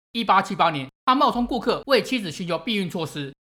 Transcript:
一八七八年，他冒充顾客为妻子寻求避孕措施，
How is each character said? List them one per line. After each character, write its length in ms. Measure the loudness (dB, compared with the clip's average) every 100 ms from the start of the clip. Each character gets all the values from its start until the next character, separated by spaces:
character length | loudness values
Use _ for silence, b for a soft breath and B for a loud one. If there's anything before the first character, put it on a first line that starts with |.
| _
一 120 | -4
八 180 | 2 2
七 140 | 2 2
八 160 | 2
年， 180 | 2 -8 _ 2
他 80 |
冒 180 | 4 4
充 140 | 2 -2
顾 140 | 0
客 240 | 0 -2 2
为 160 | 0
妻 180 | 2 -4
子 120 | -4
寻 160 | -8 -4
求 100 | -4
避 200 | -2 -4
孕 120 | -2
措 160 | -4 -6
施， 260 | -8 -12 -14 _